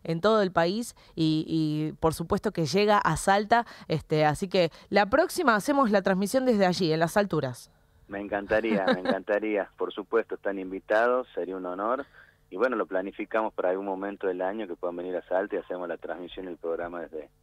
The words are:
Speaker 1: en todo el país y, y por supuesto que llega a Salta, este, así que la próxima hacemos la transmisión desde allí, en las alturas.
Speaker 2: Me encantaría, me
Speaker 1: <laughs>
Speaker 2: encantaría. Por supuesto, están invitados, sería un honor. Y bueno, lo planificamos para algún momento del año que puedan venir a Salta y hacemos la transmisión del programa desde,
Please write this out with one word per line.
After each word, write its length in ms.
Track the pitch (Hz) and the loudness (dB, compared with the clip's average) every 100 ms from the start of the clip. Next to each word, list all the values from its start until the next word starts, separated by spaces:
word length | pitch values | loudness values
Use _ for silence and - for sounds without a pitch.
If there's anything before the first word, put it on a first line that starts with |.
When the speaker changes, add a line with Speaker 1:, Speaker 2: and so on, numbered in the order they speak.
Speaker 1:
en 180 | - 165 | -6 0
todo 180 | 208 220 | 4 4
el 120 | 190 | 4
país 420 | 170 170 214 233 - - | 2 2 0 -6 -14 -14
y, 300 | - 160 156 - | -2 2 2 0
y 460 | 160 156 151 156 147 | 0 0 -2 -4 0
por 140 | 165 | 0
supuesto 380 | 147 170 208 214 | 0 -2 -2 -2
que 120 | 175 | -2
llega 320 | 151 185 208 208 | 0 2 4 4
a 180 | - 156 | 2 0
Salta, 480 | - 202 208 233 233 - - | 2 2 4 2 2 -10 -4
este, 360 | 156 - 151 | -4 0 2
así 240 | 151 147 190 | 2 2 0
que 220 | 190 165 - - | 2 2 -2 0
la 220 | 202 208 | 2 4
próxima 440 | 277 339 - 294 | 2 2 2 2
hacemos 360 | 214 277 285 247 | 2 2 2 4
la 100 | 202 | 4
transmisión 460 | 190 185 202 262 254 | 2 0 2 2 4
desde 180 | 208 | 4
allí, 280 | 180 180 170 | 4 4 0
en 80 | 160 | 2
las 160 | 165 214 | 2 2
alturas. 520 | 202 156 135 120 - _ _ _ - | 2 0 -2 -8 -16 _ _ _ -12
Speaker 2:
Me 120 | 98 | -8
encantaría, 640 | 101 101 101 107 113 104 95 | -4 -4 2 2 2 2 2
me 140 | 92 | 0
Speaker 1:
<laughs> 0 | |
Speaker 2:
encantaría. 720 | 92 95 101 104 107 101 92 - | -2 -4 0 0 2 0 -2 -6
Por 160 | 90 | -6
supuesto, 440 | 107 98 113 - 95 | -6 -2 -2 -2 -6
están 220 | 104 98 | -6 -6
invitados, 680 | 92 95 - 107 120 127 120 | -8 -10 0 2 2 0 -2
sería 220 | - 87 95 | -8 -6 -6
un 100 | 90 | -8
honor. 400 | 92 107 131 139 - - _ _ | -4 -4 -4 -6 -20 -20 _ _
Y 80 | 90 | -2
bueno, 200 | 127 113 | -2 0
lo 100 | 92 | -2
planificamos 640 | 92 95 - 104 113 110 | -2 -4 -8 -4 -2 -2
para 180 | - 92 | -2 -2
algún 160 | 95 98 | -2 -4
momento 420 | 95 98 101 95 | -6 -8 -4 -4
del 120 | 90 | -2
año 280 | 92 110 98 | -4 -6 -8
que 80 | 82 | -8
puedan 180 | 87 | -8
venir 220 | 87 90 90 | -6 -6 -8
a 60 | - | -4
Salta 280 | 90 104 95 | -4 -2 -6
y 20 | |
hacemos 300 | - 90 87 | -6 -8 -6
la 80 | 82 | -8
transmisión 500 | 82 82 87 - 92 | -10 -12 -12 -12 -12
del 100 | 82 | -8
programa 440 | 82 82 87 87 | -6 -6 -6 -10
desde, 280 | 80 80 71 _ | -12 -14 -16 _